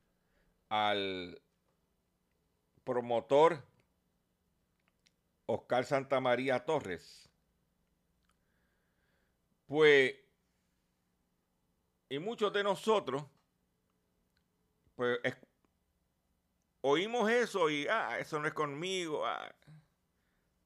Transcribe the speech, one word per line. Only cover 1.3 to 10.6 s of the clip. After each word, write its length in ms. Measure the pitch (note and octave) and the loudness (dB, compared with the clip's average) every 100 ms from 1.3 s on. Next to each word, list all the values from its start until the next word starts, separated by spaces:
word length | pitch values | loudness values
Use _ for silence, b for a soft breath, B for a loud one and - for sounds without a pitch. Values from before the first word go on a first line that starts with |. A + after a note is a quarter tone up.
| E2 _ _ _ _ _ _ _ _ _ _ _ _ _ _ | -14 _ _ _ _ _ _ _ _ _ _ _ _ _ _
promotor 840 | - B2 A#2+ A#2 - C#3 E3 D#3 - _ _ _ _ _ _ _ _ _ _ _ _ _ _ _ _ _ - | -6 -4 -2 -2 2 6 6 4 -10 _ _ _ _ _ _ _ _ _ _ _ _ _ _ _ _ _ -6
Oscar 380 | G#2+ - B2 | -6 -2 -2
Santamaría 800 | B2 C#3 C3+ C3 C3 B2 C3+ B2+ | 0 -2 0 0 2 0 0 -2
Torres. 640 | - D3+ G2 E2+ - - - _ _ _ _ _ _ _ _ _ _ _ _ _ _ _ _ _ _ _ _ _ _ _ - | -2 -4 -4 -10 -12 -20 -20 _ _ _ _ _ _ _ _ _ _ _ _ _ _ _ _ _ _ _ _ _ _ _ -4
Pues, 480 | D3 D3+ C#3+ C3 - _ _ _ _ | 4 8 8 6 0 _ _ _ _